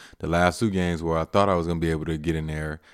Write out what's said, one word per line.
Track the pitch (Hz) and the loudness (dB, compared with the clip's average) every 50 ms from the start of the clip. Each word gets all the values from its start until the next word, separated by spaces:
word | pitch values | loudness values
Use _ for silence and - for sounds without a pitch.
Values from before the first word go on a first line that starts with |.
| - - - - | -20 -20 -14 -10
the | - | -4
last | 80 82 85 87 87 87 - | -2 2 2 4 2 2 2
two | 117 110 | 0 0
games | 95 92 90 87 87 80 82 | 0 0 0 0 0 -2 -2
where | 82 82 80 | -2 0 0
I | 80 | -2
thought | - - 101 101 101 | 0 2 2 4 4
I | 95 | 4
was | 87 82 | 2 0
gonna | 85 85 82 | 0 -2 0
be | 82 82 | 0 0
able | 80 76 80 | 0 -2 -2
to | 82 80 | -4 -4
get | 78 76 85 80 | -2 -2 -2 -2
in | 80 78 | -2 -2
there, | 78 78 78 78 78 78 - - - | -4 -6 -6 -6 -6 -8 -10 -14 -20